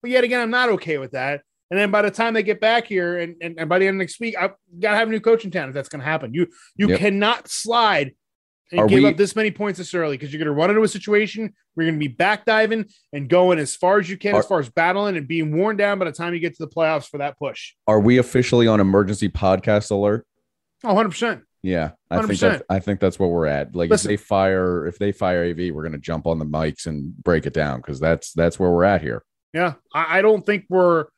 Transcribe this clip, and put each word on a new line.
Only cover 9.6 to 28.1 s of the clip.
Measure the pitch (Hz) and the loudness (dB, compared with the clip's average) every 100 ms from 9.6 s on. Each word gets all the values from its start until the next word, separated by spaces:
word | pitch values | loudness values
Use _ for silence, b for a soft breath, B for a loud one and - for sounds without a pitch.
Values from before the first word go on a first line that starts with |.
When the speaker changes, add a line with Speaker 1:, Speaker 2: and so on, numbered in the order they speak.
| 208 175 | -6 -4
Speaker 1:
this | 175 | -6
early | 180 160 139 | -4 -4 -4
'cause | 143 | -8
you're | 151 | -6
gonna | 156 | -4
run | 147 175 | 0 2
into | 208 | 4
a | 220 | 2
situation | 202 196 208 214 208 220 _ _ | 0 0 0 0 -4 -10 _ _
where | - | -4
you're | 165 | -2
gonna | 160 | -2
be | 147 | -4
back | 117 180 208 220 | 0 0 0 0
diving | 220 220 220 208 b b | 2 2 0 -6 b b
and | 143 139 | -12 0
going | 175 185 170 | 4 4 2
as | 147 - | -2 -2
far | 175 202 | 2 2
as | 175 | 0
you | 190 | -6
can, | 202 | 0
as | 208 | 0
Speaker 2:
Are | 208 | 2
Speaker 1:
far | 190 | -2
as | 131 | -2
battling | 143 165 190 208 180 | 0 2 2 -2 -4
and | 135 | -4
being | 165 156 151 | -4 -2 0
worn | 202 208 | 0 0
down | 202 196 | 0 0
by | 180 | -4
the | |
time | 147 175 | -6 -6
you | 175 | -4
get | 165 - | -6 -8
to | |
the | 156 | -12
playoffs | - 160 156 135 | -2 0 0 -4
for | 147 | -8
that | 143 139 | -8 -6
push. | 139 - - _ - | -10 -10 -18 _ 2
Speaker 2:
Are | 107 | 4
we | 104 123 | 6 6
officially | 123 127 123 123 117 | 4 2 4 4 6
on | 107 | 6
emergency | 98 98 98 104 101 | 6 4 4 0 -2
podcast | - 98 95 104 104 107 | 0 2 2 4 0 2
alert? | 101 101 107 - _ _ _ _ _ | 0 2 0 -4 _ _ _ _ _
Speaker 1:
Oh, | 240 | 0
hundred | 196 220 | 2 2
percent. | 156 233 185 _ _ | -2 -6 -6 _ _
Speaker 2:
Yeah, | 95 90 | -4 -2
I | 78 | -4
think | - _ | -8 _
Speaker 1:
Hundred | 80 - | -2 -2
percent. | 98 95 90 - | 0 2 0 -2
Speaker 2:
that, | |
I | 95 | -4
think | 98 101 | -2 0
that's | 95 - | 0 0
what | 92 | -2
we're | 85 78 | 0 0
at. | 71 71 | -2 -4
Like, | 87 85 | -4 0
Speaker 1:
Listen. | - - | 0 0
Speaker 2:
if | 104 | -4
they | |
fire, | - 98 95 95 90 87 76 | 0 0 2 2 0 -2 -4
if | - | -4
they | 101 | -6
fire | 98 95 90 | -2 -2 0
A | 87 | -2
V, | 82 90 | -4 -6
we're | 76 | -6
gonna | 78 76 | -8 -10
jump | 69 82 73 | -8 -6 -2
on | 82 | -2
the | 76 | -2
mics | 78 80 73 - | -2 -4 -4 -8
and | 76 69 - | -8 -10 -6
break | - 82 73 | 0 0 0
it | |
down | 69 76 64 | -4 -4 -6
'cause | - 69 | -10 -4
that's, | 78 | 0